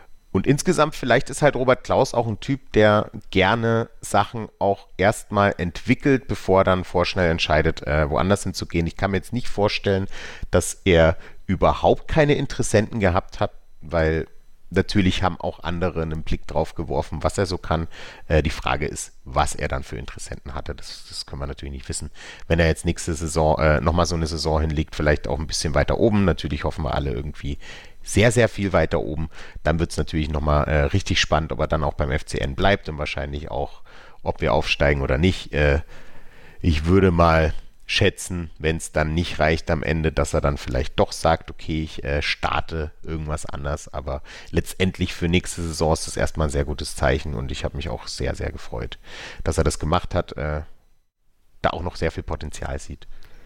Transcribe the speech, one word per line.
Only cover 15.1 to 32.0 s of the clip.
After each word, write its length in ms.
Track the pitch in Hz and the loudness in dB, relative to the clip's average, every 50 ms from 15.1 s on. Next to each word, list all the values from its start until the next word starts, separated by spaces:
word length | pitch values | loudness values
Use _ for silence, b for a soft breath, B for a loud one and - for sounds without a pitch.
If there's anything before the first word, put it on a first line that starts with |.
| - - | 2 2
haben 180 | 98 90 85 - | 0 0 -2 -2
auch 220 | - 87 - - | -6 -6 -6 -4
andere 400 | - 80 87 85 90 90 80 82 | -6 -4 -2 0 -2 -2 -2 -2
einen 220 | 80 80 78 80 78 | -4 -2 -4 -4 0
Blick 240 | - - - - - | 0 -2 -2 -2 -2
drauf 260 | 71 73 82 - - | -2 -2 -2 -2 -4
geworfen, 460 | - 85 - 69 69 78 - - 78 | -8 -6 -2 -2 -4 -2 -4 -6 -2
was 160 | - 90 - - | -2 -2 0 0
er 80 | 101 | -2
so 140 | 90 90 85 | -2 -2 -6
kann. 280 | - - 85 82 82 - B B B B B B B B | -2 -2 0 0 0 -4 B B B B B B B B
Äh, 140 | 82 76 | 2 2
die 80 | 76 78 | 4 2
Frage 380 | - - - - 64 71 71 - | -2 -2 -2 -2 -2 0 -2 -4
ist, 260 | - - - - - - - | -6 -8 -12 -12 -14 -18 -16
was 300 | - 67 - 71 71 - | -6 0 0 0 0 0
er 140 | - - - | -4 -4 -4
dann 160 | - 65 67 | -4 -4 -6
für 140 | - - 58 | -8 -10 -10
Interessenten 580 | - - - - - - - - - - 67 | -10 -12 -12 -12 -12 -12 -12 -12 -12 -10 -10
hatte. 180 | 67 - 73 76 | -8 -8 -8 -8
Das, 320 | - - - - - - - | -10 -10 -14 -14 -16 -16 -14
das 180 | 80 - - - | -12 -12 -12 -10
können 140 | - 69 | -10 -8
wir 60 | 69 71 | -8 -8
natürlich 260 | 67 - - 69 69 | -8 -10 -10 -10 -10
nicht 160 | 69 - - | -10 -8 -8
wissen. 200 | - - 78 76 B B B B B B B B | -8 -8 -8 -10 B B B B B B B B
Wenn 100 | 85 82 | 2 4
er 80 | 85 | 6
jetzt 200 | 80 78 - - | 4 4 2 0
nächste 280 | 85 82 - - - 85 | -2 -2 -2 -2 -4 -4
Saison, 460 | 73 85 78 76 82 78 78 78 - | -2 -4 -2 2 4 4 4 4 4
äh, 220 | 71 78 76 67 | 4 4 4 4
nochmal 260 | 60 80 80 87 85 82 | 4 2 4 4 2 2
so 80 | 87 | 2
eine 100 | 82 82 | -2 -2
Saison 360 | 80 82 78 71 80 78 78 | -2 -2 -2 -2 0 0 2
hinlegt, 340 | 78 80 76 76 78 - - | 2 2 0 0 -2 -2 -2
vielleicht 320 | - 78 73 76 73 - - | 0 2 2 2 2 0 -4
auch 100 | - 73 | -4 -4
ein 80 | 78 | -4
bisschen 300 | 71 - - - 85 69 | -4 -4 -2 -2 0 2
weiter 240 | 69 71 - 73 - | 2 2 2 2 2
oben. 260 | - 117 104 104 101 | 4 4 4 4 4
Natürlich 380 | 92 82 - - - - 76 - | 4 2 2 -2 -4 -4 -2 -4
hoffen 220 | 78 76 - 80 | -4 -4 -2 -4
wir 100 | - 60 | -2 -2
alle 160 | 71 71 69 | -2 -2 -2
irgendwie 480 | - - 69 76 - - - 69 71 - B B B B B B B B | -4 -4 -6 -6 -8 -8 -8 -8 -8 -8 B B B B B B B B
sehr, 300 | - - - 98 104 120 | -10 -2 2 4 4 6
sehr 180 | 104 123 117 107 | 6 6 4 4
viel 240 | - - 101 98 85 | 2 0 -2 2 2
weiter 260 | 90 82 80 - 80 | 2 2 2 2 -2
oben. 300 | 52 57 76 76 80 - B B B B B B | -2 -2 -4 -4 -4 -6 B B B B B B
Dann 180 | - - 82 80 | 0 0 2 2
wird's 180 | 85 - - - | 0 -2 0 -4
natürlich 320 | 76 - - 80 76 73 | -4 -2 0 -2 -2 0
nochmal, 340 | 76 73 73 76 73 73 71 | -2 0 2 4 4 4 4
äh, 180 | - 78 76 71 | 4 2 2 2
richtig 360 | 69 - 98 - - 95 - | 2 0 0 0 0 0 0
spannend, 300 | - - 85 76 80 73 | 2 2 2 0 0 0
ob 80 | 65 60 | -2 -2
er 80 | 76 76 | -2 0
dann 160 | - 80 76 | 0 0 0
auch 100 | 73 - | -2 -2
beim 160 | - | -2